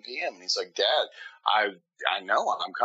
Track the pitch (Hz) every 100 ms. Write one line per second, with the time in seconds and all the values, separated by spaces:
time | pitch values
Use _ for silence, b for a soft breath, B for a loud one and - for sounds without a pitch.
0 | 104 135 175 95 92 101 90 - 101 151
1 | 110 B B B - 107 104 90 _ _
2 | - 98 190 - 220 - 98 98